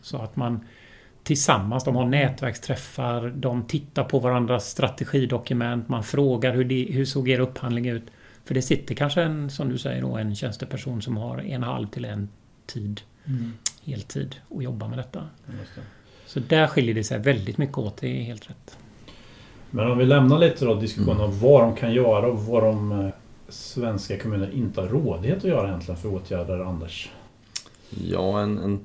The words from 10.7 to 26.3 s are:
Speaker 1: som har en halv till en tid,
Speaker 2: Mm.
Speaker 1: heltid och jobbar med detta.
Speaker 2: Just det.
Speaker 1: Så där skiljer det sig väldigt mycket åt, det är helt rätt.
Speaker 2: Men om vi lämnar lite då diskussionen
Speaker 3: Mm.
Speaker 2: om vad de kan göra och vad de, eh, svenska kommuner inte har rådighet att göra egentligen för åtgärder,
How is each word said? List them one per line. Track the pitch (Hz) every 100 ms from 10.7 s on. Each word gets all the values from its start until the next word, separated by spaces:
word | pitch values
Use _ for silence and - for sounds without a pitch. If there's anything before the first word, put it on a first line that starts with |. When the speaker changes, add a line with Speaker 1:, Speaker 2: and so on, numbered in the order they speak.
| 113 135 117
Speaker 1:
som | 127 110
har | 120 123
en | - 127
halv | 120 127 104
till | 139
en | 117 104 101 - _ _ -
tid, | 120 104 104 - _ 151
Speaker 2:
Mm. | 127 117 110 - -
Speaker 1:
heltid | - 113 - 139 139 - -
och | 202
jobbar | 127 113 110
med | 123
detta. | 127 180 156 - 147 107
Speaker 2:
Just | 101
det. | - - - - - -
Speaker 1:
Så | -
där | 117 156 151
skiljer | - 117
det | 110
sig | 104 117
väldigt | 120 120 95 113
mycket | 139 139
åt, | 104 -
det | 127 127
är |
helt | 120 110 -
rätt. | - - - - - - - - - - - -
Speaker 2:
Men | 117 117
om | 120
vi | 127
lämnar | 143 131 156
lite | 165 -
då | 123
diskussionen | 104 107 - 104 107
Speaker 3:
Mm. | 104
Speaker 2:
om | 98
vad | 123 143
de | 117 117
kan | 120
göra | 120 120 104 120
och | 110
vad | 107 117
de, | 110 107 104
eh, | 101 98 - - - -
svenska | - - 135 117 101 - 98
kommuner | 110 104 95
inte | 135 107 95
har | 92
rådighet | 131 131 82 107 190
att |
göra | 190 139 101
egentligen | 87 85 85
för | 107
åtgärder, | 95 -